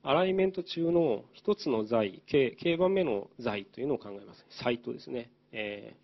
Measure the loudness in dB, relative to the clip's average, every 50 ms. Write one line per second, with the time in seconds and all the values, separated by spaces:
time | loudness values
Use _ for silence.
0 | -2 2 2 4 4 2 2 2 2 2 0 -2 -8 -6 -4 -2 0 2 4 4
1 | 4 4 2 -2 -4 -10 _ -8 -2 -2 -2 0 0 0 0 0 0 2 2 2
2 | 2 2 -2 -8 -6 0 2 4 4 4 0 -2 0 0 2 4 2 2 4 2
3 | 2 2 0 -2 -4 -6 _ -6 -4 -4 -4 -4 -6 -8 -10 -6 -4 -2 -2 -2
4 | -4 -8 -14 -14 -16 -18 -20 -20 -20 -20 -12 -4 -2 -2 -2 -2 -4 -8 -10 -10
5 | -10 -10 -10 -10 -10 -10 _ _ _ _ -10 -8 -6 -6 -8 -10 -12 -16 -20 _